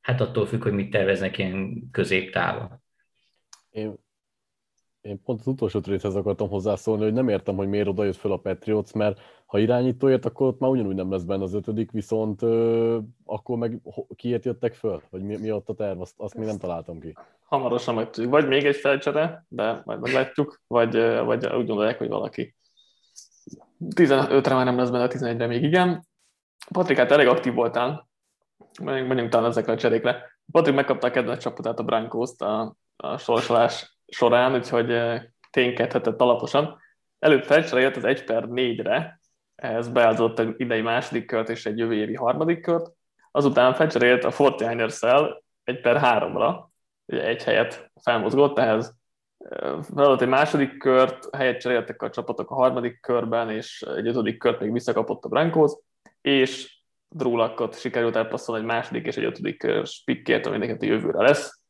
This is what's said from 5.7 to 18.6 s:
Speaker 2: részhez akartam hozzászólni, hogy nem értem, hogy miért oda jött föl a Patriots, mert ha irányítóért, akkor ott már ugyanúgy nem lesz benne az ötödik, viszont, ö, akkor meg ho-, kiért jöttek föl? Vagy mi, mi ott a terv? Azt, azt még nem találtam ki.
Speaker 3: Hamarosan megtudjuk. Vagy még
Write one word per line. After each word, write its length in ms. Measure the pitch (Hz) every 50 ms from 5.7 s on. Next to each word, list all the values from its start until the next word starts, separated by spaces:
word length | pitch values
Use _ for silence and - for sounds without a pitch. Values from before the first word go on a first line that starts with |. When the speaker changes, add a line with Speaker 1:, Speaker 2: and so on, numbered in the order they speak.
| - 107 92
Speaker 2:
részhez 300 | - 98 92 - 104 95
akartam 340 | 101 92 104 98 - 107 92
hozzászólni, 540 | 98 98 92 107 101 92 - - 110 104 107
hogy 100 | 107 107
nem 160 | 123 131 123
értem, 260 | 104 95 - - 98
hogy 120 | 95 98 98
miért 200 | 101 104 104 98
oda 160 | 95 90 104
jött 120 | 101 92
föl 160 | - - 107
a 60 | 98 90
Patriots, 560 | _ 101 95 - - - 107 107 101 - -
mert 260 | 110 107 104 98 - - - - _ _
ha 140 | _ - 101
irányítóért, 680 | 107 110 123 123 127 131 123 127 135 135 131 127 -
akkor 220 | 117 - - 135 131
ott 120 | 127 131
már 100 | 135 131
ugyanúgy 260 | 135 127 110 98 95
nem 160 | 95 92 95
lesz 120 | 98 95 87
benne 200 | 85 98 95 98
az 100 | 92 90
ötödik, 380 | 104 92 - 110 107 110 107
viszont, 500 | - 113 101 - 113 110 110 110 104 101
ö, 560 | - 117 113 113 117 117 117 117 113 113 117 113 107 117 - _ _
akkor 320 | - - 107 _ - 123 117
meg 220 | 120 117 117 113 _
ho-, 240 | - - - - _ 98
kiért 300 | _ - 120 120 113 -
jöttek 280 | 127 117 120 - 117 117
föl? 280 | - - 110 92 78 _ _
Vagy 120 | - 95
mi, 160 | 95 101 104 95
mi 140 | 107 110
ott 180 | 107 101 - -
a 40 | 107
terv? 280 | - 107 101 95 87
Azt, 120 | 92 - _ _
azt 180 | 107 101 -
még 100 | 113 110
nem 120 | 110 107 95
találtam 420 | - 90 87 82 80 - 85 80
ki. 160 | 76 82 78 - - _ _ _ _
Speaker 3:
Hamarosan 520 | _ - 139 131 123 120 120 - - 117
megtudjuk. 380 | 113 113 113 - - 113 123 131
Vagy 140 | 151 151 135
még 180 | 131 139